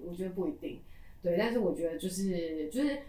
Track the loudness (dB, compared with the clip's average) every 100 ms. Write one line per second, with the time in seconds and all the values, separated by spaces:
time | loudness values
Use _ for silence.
0 | -8 -4 -4 -2 -2 -2 -6 -8 -12 -16
1 | -16 -2 2 4 4 4 4 2 0 0
2 | -2 0 2 2 0 -2 -2 2 2 0